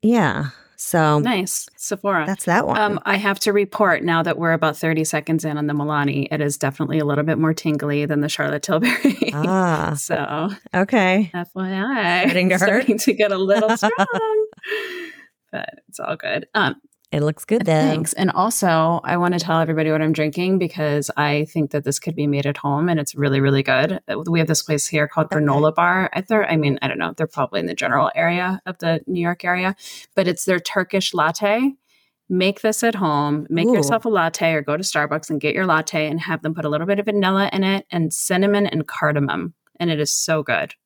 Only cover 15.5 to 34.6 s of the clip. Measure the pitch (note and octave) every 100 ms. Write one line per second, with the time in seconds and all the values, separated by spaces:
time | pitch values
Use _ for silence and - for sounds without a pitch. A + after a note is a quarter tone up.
15.5 | - - - _ - - E3+ - D3 -
16.5 | G#3+ D#3+ - _ _ _ D3+ D3 D#3 -
17.5 | A3 F#3 D#3 D#3 D#3 E3 - F#3 - G3+
18.5 | - F3+ E3 D#3+ E3+ - F3 F3 F3 E3
19.5 | E3 D#3+ D#3+ D#3 D#3 D#3 D#3 D3+ D#3 F3+
20.5 | F#3+ F3 - D3+ D3 C3+ - D3 D3 D3+
21.5 | E3 D3 D3 C#3+ C#3 - D#3+ D3 C#3+ C#3+
22.5 | C#3+ C#3+ C#3+ F3 D#3+ C#3+ C#3+ C#3 C3+ C3+
23.5 | C#3 C3+ C3 D3+ F#3+ - - E3 E3 D#3+
24.5 | D#3 - D3 - D3+ D3+ - D3+ D3+ D3
25.5 | C#3+ D3+ D#3+ F3 F#3 F#3+ - F#3+ G#3+ G3+
26.5 | D#3+ D3 C3 C3 D#2+ E2 - D#3+ - B2+
27.5 | G2 E2+ F2 G2 C#3+ D3 - E3+ F3 F3+
28.5 | F#3+ - F3 E3+ E3 - F3+ E3+ F3 F3+
29.5 | F3+ F#3 G3 - - - - F3+ E3+ -
30.5 | F3+ - - F#3 G3 F#3 F3+ D#3 E3+ G3+
31.5 | A3 C4+ C4+ _ _ _ _ _ F#3 F#3+
32.5 | G3+ A3 G#3+ A#3 G#3+ F3 D3 D3 D3 D3
33.5 | E3 G#3+ A#3 C#3+ A3+ A#3 G3+ E3 - E3
34.5 | D#3